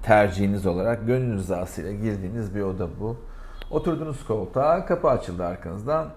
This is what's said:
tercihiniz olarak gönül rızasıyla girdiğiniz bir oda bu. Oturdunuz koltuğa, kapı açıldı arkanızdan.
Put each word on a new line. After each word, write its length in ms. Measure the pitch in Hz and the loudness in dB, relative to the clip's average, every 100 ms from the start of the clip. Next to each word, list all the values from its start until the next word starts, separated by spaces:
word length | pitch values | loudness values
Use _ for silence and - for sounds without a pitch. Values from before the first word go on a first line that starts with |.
tercihiniz 600 | - 107 101 90 101 101 92 | 8 8 8 4 2 2 2
olarak 420 | 87 98 117 110 | 2 2 0 2
gönül 300 | 127 123 104 | 0 2 -2
rızasıyla 540 | 87 90 92 - 85 | -2 -2 -4 -6 -6
girdiğiniz 640 | 101 110 101 92 117 104 95 | -4 -2 -2 -4 -4 -4 -2
bir 60 | |
oda 260 | 98 90 90 82 | -2 -2 -4 -4
bu. 180 | 107 117 - - - - - | -6 -6 -10 -14 -14 -12 -4
Oturdunuz 540 | 151 160 160 156 139 - | -2 0 -2 -2 -8 -2
koltuğa, 600 | 110 95 131 143 170 180 | -2 0 2 4 4 2
kapı 240 | 175 160 | 2 4
açıldı 360 | 120 - 87 85 | 2 0 -4 -4
arkanızdan. 640 | 90 85 95 110 156 160 | -4 -8 -8 -2 -2 -2